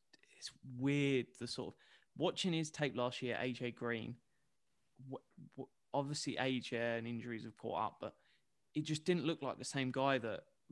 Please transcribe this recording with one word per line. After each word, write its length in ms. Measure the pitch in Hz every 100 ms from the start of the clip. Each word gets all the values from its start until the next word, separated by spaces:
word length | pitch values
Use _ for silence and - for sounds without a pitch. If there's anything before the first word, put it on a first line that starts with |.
| _ - - -
it's 120 | - - 135 123
weird, 480 | 135 143 139 135 117 -
the 80 | 120
sort 220 | - 92
of 60 | - - - _ -
watching 360 | 165 - 190
his 180 | 160 156
tape 240 | - 147
last 280 | 113 123 -
year, 160 | 123 113
A 120 | 127
J 180 | 120 123
Green, 460 | 117 120 117 113 120 _ _ _ _ _ _ _ - 135
wh-, 60 | 131 - - 143 -
wh-, 100 | - _ _
obviously 420 | 139 139 147 - -
age, 340 | 131 131 -
yeah, 220 | 117 117
and 120 | 117 117
injuries 380 | 117 123 113
have 120 | 113 -
caught 300 | 113 82 107
up, 100 | -
but 120 | - - _ _ _ _ _
it 100 | 151
just 200 | 151 151
didn't 220 | - 175 143
look 160 | 160
like 160 | 135 -
the 60 |
same 260 | - 139 127
guy 260 | 131 135 135
that 220 | 113 98 - _ _